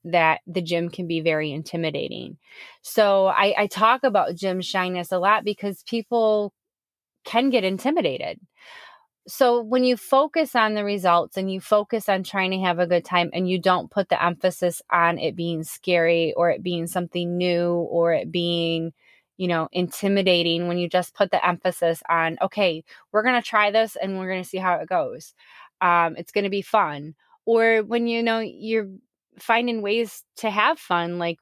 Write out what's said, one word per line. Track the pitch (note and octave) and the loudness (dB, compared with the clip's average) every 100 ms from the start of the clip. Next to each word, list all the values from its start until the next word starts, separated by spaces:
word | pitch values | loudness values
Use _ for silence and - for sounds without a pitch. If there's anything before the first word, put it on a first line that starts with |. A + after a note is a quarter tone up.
that | E3+ E3+ D#3+ D#3 - | -2 2 2 2 -4
the | F3+ | -6
gym | E3 E3+ E3+ | -2 -2 -4
can | F3+ F3 | -6 -6
be | E3 | -2
very | D#3+ D#3 D3+ | 0 0 -2
intimidating. | D3 D3+ E3 D#3+ - - - - - _ - - - | -6 -8 -6 -4 -4 -8 -10 -14 -18 _ -20 -20 -20
So | - - G#3 G3 F#3+ | -4 2 4 4 4
I, | - G3 - | 4 2 2
I | G#3 | -2
talk | - A3 B3 | 2 2 4
about | C4+ G3+ - E3+ | 2 2 0 -2
gym | G3 F#3 | -4 -4
shyness | F3 F#3+ F#3 F3+ F3 | -4 -2 -2 -4 -4
a | F#3 | 0
lot | F#3 G#3+ | 2 2
because | G#3 G#3 G3+ F#3+ | 0 -4 -6 -8
people | - A#3 G#3+ A#3+ A3 G#3+ G#3 - _ _ _ _ _ _ - | -6 -6 -2 0 2 2 -2 -10 _ _ _ _ _ _ -4
can | A3+ C4+ | 0 2
get | B3 | 2
intimidated. | F#3+ F#3+ C4+ D#4+ F3 C3 - - _ _ - - - - _ _ - | 0 0 0 0 0 -2 -8 -10 _ _ -20 -20 -20 -20 _ _ -18
So | - B3+ A#3+ | 2 2 2
when | A3 B3+ | 0 0
you | B3+ A#3+ | 2 0
focus | - C4+ D4+ E4 D4 A#3+ | 2 2 2 0 0 0
on | G#3+ G#3+ | 0 0
the | |
results | G3+ G3+ F3+ F3 D3+ - | -2 0 2 2 2 -4
and | F#3+ | -4
you | F#3+ | -6
focus | - G#3+ G#3 A3 G#3 | 0 0 2 -4 0
on | F#3+ | -2
trying | F#3 G3 F#3 | -2 -2 -2
to | F#3+ | 0
have | F#3 E3+ | 0 0
a | F3 | 0
good | F3 | 0
time | E3+ F3+ E3+ | 0 0 0
and | - F#3 | -2 0
you | F#3 | 2
don't | F#3 F3+ - | 2 2 0
put | - F#3 | -4 -2
the | F3 | 0
emphasis | F3 E3+ F#3 - F3+ E3+ - | 0 0 -2 0 -4 -4 -2
on | E3+ E3+ E3+ | 2 2 2
it | D#3+ F3 | -4 -4
being | E3+ D#3+ | -4 -4
scary | D#3+ - - F3 E3 E3+ E3 | -6 -8 0 2 4 4 2
or | - E3+ | 2 2
it | - | 0
being | F#3 F3 E3 | -2 -4 -4
something | F3+ F3 F3 F3 F3 | -4 -4 -4 -4 -2
new | F3+ F3 F3 | 0 2 0
or | F3 E3+ E3+ E3 | 0 0 2 2
it | D#3+ F#2 | 2 -2
being, | F3+ E3+ E3+ E3 E3 E3 - _ _ _ - | -2 -2 0 0 -2 -4 -10 _ _ _ -6
you | F3+ | -2
know, | E3 D#3+ | -2 -2
intimidating, | F3+ F3+ - G3 G3 F#3+ F3 E3+ E3 F3 | -2 -4 -2 0 2 2 2 2 -2 -2
when | F3 | -2
you | F3 | 0
just | F#3 F3 - | -2 -2 -2
put | G3 | 0
the | F3+ F3+ | 2 0
emphasis | F3 F#3 - E3+ E3 - | 0 -4 0 -2 -2 -2
on, | E3 E3 E3 | 0 0 -2
"Okay, | F#3+ - F#3+ D#3+ - - _ | -4 0 0 -2 -10 -20 _
we're | G#3 | 0
gonna | A3+ B3 | 2 0
try | - A3 G#3 | 0 2 4
this | G#3+ A3 - | 2 0 -2
and | G3 F#3+ | -6 -4
we're | F#3 | -4
gonna | F#3 | -6
see | F#3 F#3 | -6 -2
how | F#3 F3 | 0 0
it | - | 0
goes. | F3+ C3+ B2+ - _ _ - - _ | -2 -2 -6 -16 _ _ -20 -20 _
Um, | F#3 F3 E3+ D#3+ | 4 4 4 -2
it's | E3 | -4
gonna | G#3 G3+ | -2 -2
be | G3 | -4
fun." | - A3 E3+ D3 D3 D#3 _ _ - | 0 2 2 -2 -12 -16 _ _ 2
Or | A3+ A3+ A3+ | 4 6 4
when, | G#3+ A#3 A#3 | 2 -2 0
you | A#3 | 0
know, | A#3 A3+ | 0 -2
you're | A3 - A3 A3 G3 F#3+ _ _ _ _ | -4 -8 -4 -4 -4 -12 _ _ _ _
finding | - A#3 A#3+ A3+ | 0 0 0 -2
ways | G3+ A3+ A3 - - - | -2 -2 -2 -10 -20 -8
to | A3 | -2
have | G3+ A3+ D#4+ | 2 2 0
fun, | - F3 E3+ F3 | -2 -2 -2 -4
like, | E3+ E3 | -6 -6